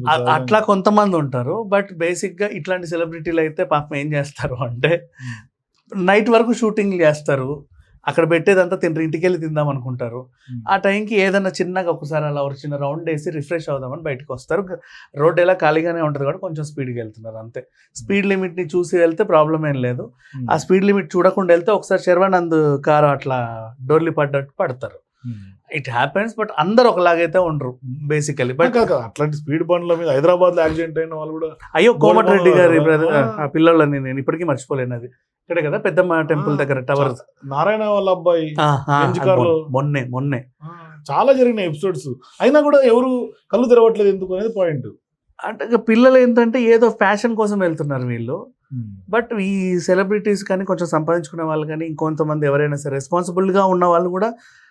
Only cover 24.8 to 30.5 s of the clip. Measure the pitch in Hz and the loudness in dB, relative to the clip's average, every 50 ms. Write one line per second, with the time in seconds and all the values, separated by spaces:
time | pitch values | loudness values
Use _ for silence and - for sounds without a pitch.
24.8 | 117 104 - - _ _ _ _ - 120 113 101 98 98 95 _ _ _ - 147 | -12 -14 -14 -18 _ _ _ _ -12 -12 -12 -12 -14 -20 -20 _ _ _ -10 -10
25.8 | 127 135 120 120 135 143 - 196 214 226 214 220 214 196 - 151 156 185 220 247 | -8 -4 -2 -2 -2 0 0 -2 -4 -4 -4 -6 -6 -4 -2 -2 -2 2 4 6
26.8 | 247 233 175 180 175 175 170 165 170 165 160 185 180 165 156 143 131 123 123 127 | 6 6 4 4 2 2 4 2 2 2 2 0 0 0 -2 -4 -6 -6 -8 -10
27.8 | 131 127 127 151 147 143 151 151 147 151 135 - 127 123 127 147 170 175 226 240 | -12 -12 -12 -10 -6 -4 -2 -2 -2 -4 -4 -2 -4 -2 0 2 2 2 2 2
28.8 | 220 - 170 131 113 107 - - 147 151 151 147 - 131 147 165 170 165 175 175 | 2 2 0 -2 -2 -6 -6 -4 -4 -4 -4 -6 -6 -4 -4 -2 0 0 0 0
29.8 | 175 170 170 165 170 160 135 135 143 175 180 175 180 180 | 0 0 -2 0 0 0 0 2 4 4 4 4 4 2